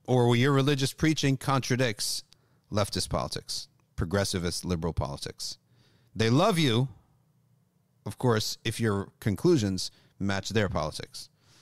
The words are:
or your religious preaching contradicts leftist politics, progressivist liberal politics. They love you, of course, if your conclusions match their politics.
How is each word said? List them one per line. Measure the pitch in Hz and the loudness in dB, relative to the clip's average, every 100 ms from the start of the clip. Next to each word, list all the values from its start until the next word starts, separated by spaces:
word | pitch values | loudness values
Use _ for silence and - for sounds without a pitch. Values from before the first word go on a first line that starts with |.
| - | 0
or | 127 120 120 | 4 4 4
your | 135 | 4
religious | 139 135 143 135 | 4 2 2 0
preaching | - 160 156 143 131 | 0 0 2 2 0
contradicts | - 135 - 123 127 104 - - - _ _ _ _ | 0 0 0 0 0 -2 -4 -6 -8 _ _ _ _
leftist | 101 101 92 - | -2 -2 -2 -4
politics, | 78 64 - - - - _ _ - | -2 -4 -8 -10 -10 -12 _ _ -8
progressivist | 85 101 98 92 87 - - | -2 0 0 -2 -2 -4 -4
liberal | 87 82 | -2 -2
politics. | - 67 71 - - - - _ _ _ _ _ - | -4 -4 -6 -12 -12 -12 -12 _ _ _ _ _ -2
They | 113 | 2
love | 131 202 170 | 4 4 4
you, | 143 113 135 - _ _ _ _ _ _ _ _ _ _ 104 | 2 2 0 -6 _ _ _ _ _ _ _ _ _ _ -14
of | - | -4
course, | 127 110 - - 117 | 0 2 0 -6 -6
if | 110 | -2
your | 113 98 95 - | 0 0 -4 -6
conclusions | 113 92 175 160 101 92 - - _ - | -4 2 4 4 2 -2 -6 -12 _ -8
match | 98 98 - | -4 -4 -2
their | 107 95 | 0 0
politics. | 85 78 - - - - _ _ _ | 0 -4 -6 -12 -16 -18 _ _ _